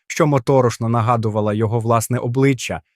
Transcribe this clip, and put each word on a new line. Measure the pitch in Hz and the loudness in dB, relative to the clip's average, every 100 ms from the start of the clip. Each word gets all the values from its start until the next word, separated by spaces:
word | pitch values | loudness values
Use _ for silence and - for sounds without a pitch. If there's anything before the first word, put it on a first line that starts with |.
| _ | _
що | - 156 | -2 2
моторошно | 139 - 135 123 - 113 | 2 2 2 2 0 -2
нагадувала | 117 110 120 110 107 104 | 0 0 0 0 -2 -2
його | 107 110 117 | 0 -2 -2
власне | 113 117 - 123 | 0 0 0 -4
обличчя, | 123 120 135 127 - 85 - | -2 2 2 2 -4 -10 -10